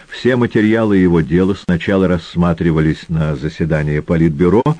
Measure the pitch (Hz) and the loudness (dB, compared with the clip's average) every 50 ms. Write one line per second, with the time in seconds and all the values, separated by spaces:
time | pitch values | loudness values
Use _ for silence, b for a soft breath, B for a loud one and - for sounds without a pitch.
0 | B B - - - 120 131 123 120 110 - 117 107 107 110 113 113 107 101 95 | B B -10 -4 -2 0 0 0 0 0 0 2 2 2 2 2 2 2 2 4
1 | 92 87 85 82 78 65 80 90 95 95 98 - - - 90 82 - - 98 98 | 4 4 2 2 0 2 0 0 2 0 -2 -4 -2 -2 -2 -2 0 0 0 0
2 | 95 90 90 85 - - - 85 87 87 85 - 85 85 80 80 78 78 78 - | 2 0 0 -2 -4 -6 -2 0 0 0 0 0 0 0 2 2 2 0 0 -2
3 | - - 85 80 78 78 76 67 69 78 - - 82 78 80 78 76 76 73 76 | -6 -4 -2 -2 -2 -2 -4 -4 -6 -8 -6 -4 -4 -2 -2 -2 -2 -2 -4 -4
4 | 71 - 87 80 82 85 73 71 90 87 90 113 - 151 151 | -2 -2 0 2 2 0 2 2 0 2 2 2 2 0 -2